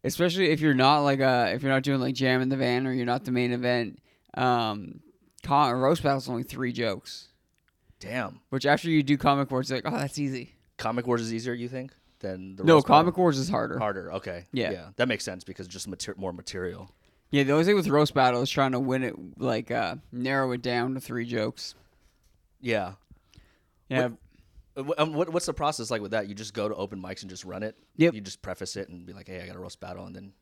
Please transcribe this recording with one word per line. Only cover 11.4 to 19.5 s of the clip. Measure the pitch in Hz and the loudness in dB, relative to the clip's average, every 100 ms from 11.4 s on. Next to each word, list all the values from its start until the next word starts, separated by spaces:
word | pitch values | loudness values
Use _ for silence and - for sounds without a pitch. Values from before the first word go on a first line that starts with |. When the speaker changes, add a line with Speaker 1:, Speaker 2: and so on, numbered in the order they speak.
| 123 | -6
Speaker 2:
you | 120 123 | -6 -8
think, | 131 135 _ _ _ | -10 -12 _ _ _
than | 98 92 95 95 | -8 -8 -10 0
the | 160 | 6
Speaker 1:
No, | |
Speaker 2:
roast | 156 - | 8 10
battle? | 151 | 6
Speaker 1:
Comic | 170 175 | 6 2
Wars | 180 135 | 2 2
is | 165 | 0
harder. | 208 113 123 | -2 -2 -2
Speaker 2:
Harder, | 107 95 87 95 | -2 -2 -6 -8
okay. | 101 87 92 | -8 -12 -8
Speaker 1:
Yeah. | 127 101 | -4 -2
Speaker 2:
Yeah, | 92 90 101 | -4 -10 -2
that | 127 | 0
makes | 107 | 0
sense | - 92 92 | -4 -10 -12
because | 92 90 | -14 -12
just | 95 - | -12 -12
mater-, | 90 - 95 | -10 -10 -6
more | 95 | -8
material. | 87 - 95 90 - 95 _ _ _ _ | -8 -10 -6 -6 -8 -16 _ _ _ _
Speaker 1:
Yeah, | 143 | 2
the | 139 | 4
only | 147 | 4
thing | 170 208 | 4 2
with | 151 | 4
roast | 143 151 | 4 4
battle | 143 127 120 | 6 4 4
is | 131 | 0
trying | - 135 | 2 2
to | 127 | 2
win | 131 131 | 0 0
it, | 127 - 90 - | -2 -6 -14 -6
like, | 127 | -2